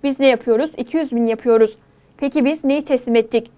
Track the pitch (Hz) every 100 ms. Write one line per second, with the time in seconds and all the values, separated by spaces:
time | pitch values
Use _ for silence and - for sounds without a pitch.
0 | 277 269 269 247 254 226 311 - 240 320
1 | 294 233 233 226 247 226 220 - _ _
2 | _ _ 277 302 269 311 277 277 294 262
3 | 247 233 220 233 233